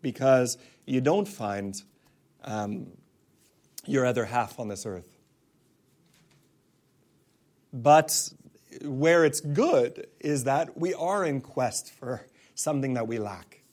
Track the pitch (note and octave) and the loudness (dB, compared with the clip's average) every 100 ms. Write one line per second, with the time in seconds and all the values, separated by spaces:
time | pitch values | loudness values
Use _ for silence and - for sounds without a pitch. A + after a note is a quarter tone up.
0 | C3+ A2+ C3+ C3 B2 - - _ - C3 | -6 0 4 6 4 -4 -12 _ -4 0
1 | C3 F#3 G3+ - G#2+ G2+ G2 G2 - _ | 2 2 0 -6 -4 -4 -6 -10 -18 _
2 | _ _ _ _ - G#2+ G#2 G2 - - | _ _ _ _ -10 -6 -6 -6 -10 -18
3 | _ _ _ _ _ _ _ - - C#3 | _ _ _ _ _ _ _ -20 -4 0
4 | B2+ B2 G#2+ A#2+ A2 - A2 G2 A2+ F#2 | 2 0 -2 -2 -4 -6 -10 -8 -10 -12
5 | E2+ _ _ _ _ _ _ _ _ _ | -14 _ _ _ _ _ _ _ _ _
6 | _ _ _ _ _ _ _ _ _ _ | _ _ _ _ _ _ _ _ _ _
7 | _ _ _ _ _ _ _ C3 B2 D3+ | _ _ _ _ _ _ _ -2 6 6
8 | D#3+ - - - - _ _ - C#3+ C3 | 6 -2 -4 -12 -20 _ _ -14 -8 0
9 | D#3 E3+ D#3+ D3+ D3 D3 D4 D3+ A#2+ - | 4 6 6 2 -4 0 2 4 2 -2
10 | - _ D3+ D3 B2 C#3 E3 - E3+ F3 | -18 _ -4 -2 0 0 -2 -4 -4 -2
11 | E3 G3+ F3 C#3 - - B2+ - - - | -2 0 -2 -4 -6 -2 -2 -4 -12 -14
12 | B2 A#2+ - _ _ - - C#3+ C3+ B2+ | -10 -10 -10 _ _ -8 -4 -2 -2 -2
13 | A2+ A#2 G2+ G2 - - _ | -4 -4 -6 -8 -16 -20 _